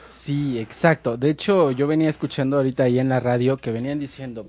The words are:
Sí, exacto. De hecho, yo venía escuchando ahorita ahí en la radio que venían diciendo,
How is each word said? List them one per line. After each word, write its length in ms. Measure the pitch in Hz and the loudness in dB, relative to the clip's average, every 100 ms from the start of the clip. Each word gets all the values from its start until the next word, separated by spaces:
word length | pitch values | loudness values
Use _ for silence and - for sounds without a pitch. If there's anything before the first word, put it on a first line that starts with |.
Sí, 540 | - - - 143 143 120 | -16 -12 -4 -2 -2 -4
exacto. 580 | 110 - 170 156 131 - | -6 2 2 2 -2 0
De 140 | 143 | 0
hecho, 400 | 151 - 196 151 | 0 2 4 4
yo 160 | 127 143 | 2 0
venía 240 | 156 160 | 2 0
escuchando 460 | 147 143 - 135 143 | 0 -6 -2 0 2
ahorita 260 | 131 127 | 0 2
ahí 160 | 127 123 | 2 2
en 100 | 131 | 2
la 120 | 127 | 0
radio 380 | 120 123 127 135 | 2 2 2 0
que 120 | 120 | -4
venían 300 | 113 127 147 | -6 -4 -6
diciendo, 440 | 139 - 131 117 | -8 -10 -12 -12